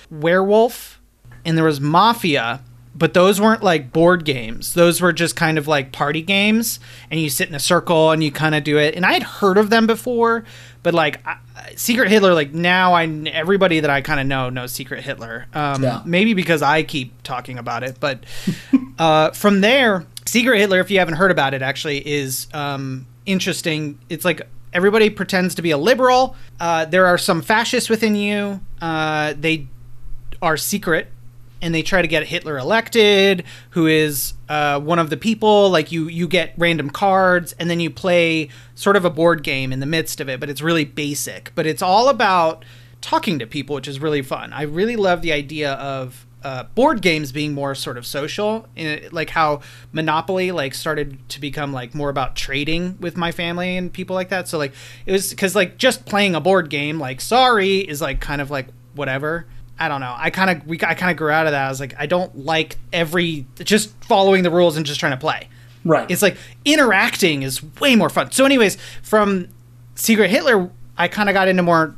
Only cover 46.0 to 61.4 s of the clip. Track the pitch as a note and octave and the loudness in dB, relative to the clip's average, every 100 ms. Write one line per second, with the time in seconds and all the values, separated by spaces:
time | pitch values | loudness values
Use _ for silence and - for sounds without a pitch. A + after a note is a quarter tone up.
46 | B2+ - - - C#3+ C3 A#2+ - C#4+ B3+ | -10 -14 -20 -16 -12 -10 -6 2 2 2
47 | F3 D#3 C#3+ C3+ D3+ C#3 C#3 C3 - B2 | 0 0 -4 -6 -6 -4 -6 -6 -8 -10
48 | A#2+ D3 D3 - G#3 A3 - - D#3+ D3+ | -8 -6 -6 -4 -4 -4 -8 -10 -8 -8
49 | F2 E3+ D3+ E3+ D#3 C#3+ - - - D#3 | -8 -8 -4 0 0 0 -6 -20 -10 -4
50 | D#3+ D#3 E3 F#3 F#3 F3 C#3 - E3 D3+ | 0 0 0 -2 -2 -2 -4 -6 -4 -4
51 | C#3+ - - C#3 C#3+ C#3 C#3+ C3+ B2 D3+ | -6 -10 -16 -12 -10 -6 -6 -8 -8 -6
52 | C#3+ C#3+ B2+ - - C#3 D3 E3 F3+ F#3 | -4 -2 -4 -4 -4 -4 -2 -2 -2 -6
53 | F3+ F3+ E3+ E3 E3+ F3 F3+ F3+ F3+ - | -8 -4 -4 -4 -6 -4 -4 -4 -6 -8
54 | F3+ F#3 F#3 F#3+ F3 E3 C#3+ - - - | -6 -6 -4 -6 -4 -4 -6 -8 -20 -12
55 | - F#3+ F#3+ - G3 G3 F3+ - C4 - | -2 -2 -2 -4 -2 0 -2 0 0 0
56 | - G3+ G3+ E3 D#3 F#3+ D#3+ D3 D3 D#3 | -2 0 0 2 2 2 2 -4 -4 -6
57 | C3 C3 - A#3+ B3+ A3+ F#3+ G3 G3 C#3+ | -6 -8 0 4 4 4 2 0 -2 -6
58 | D3+ C3+ - C#3+ C#3 C#3+ B2+ - - C#3+ | -4 -4 -4 -6 -4 -6 -8 -14 -16 -8
59 | C#3 C3 D3+ E3+ E3 - - - D#3+ C#3 | -6 -4 -4 -6 -8 -16 -14 -6 -4 -4
60 | B2+ A#2+ D#3+ F3+ F#3+ E3+ D3 E3 E3+ E3 | -8 -6 -4 -2 0 -2 -6 -4 -4 -2
61 | F3+ D3+ D#3 D#3 | -2 -2 0 2